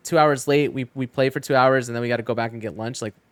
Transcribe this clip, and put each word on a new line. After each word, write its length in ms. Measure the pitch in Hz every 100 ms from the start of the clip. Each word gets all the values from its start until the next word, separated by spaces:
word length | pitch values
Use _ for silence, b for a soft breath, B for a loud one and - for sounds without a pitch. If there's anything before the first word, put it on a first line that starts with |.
two 140 | - 165
hours 300 | 151 135 147
late. 260 | 147 143
We, 140 | 135 127 135
we 100 | 127
played 260 | - 131
for 80 | 143
two 160 | - 131
hours 320 | 131 135 120
and 60 | 117
then 60 |
we 60 | 120
gotta 160 | 117
go 100 | 110
back 200 | 117 113
and 60 | 117
get 160 | 107 87
lunch. 280 | 113 123
Like, 100 | 110 - _